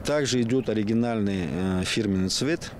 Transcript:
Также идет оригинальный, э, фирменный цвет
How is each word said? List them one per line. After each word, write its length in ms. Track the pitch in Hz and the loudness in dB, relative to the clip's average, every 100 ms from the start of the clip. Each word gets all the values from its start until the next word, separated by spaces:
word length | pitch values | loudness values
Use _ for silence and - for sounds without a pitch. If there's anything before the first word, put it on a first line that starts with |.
Также 380 | 92 151 135 123 | 0 0 2 2
идет 260 | 117 131 113 | 2 2 2
оригинальный, 800 | 107 104 113 120 113 101 98 82 | 0 2 2 2 0 0 0 -2
э, 340 | 80 95 92 | -2 0 0
фирменный 440 | 95 - 104 95 92 | 0 0 0 2 0
цвет 420 | - 131 170 - | 0 -2 -2 -6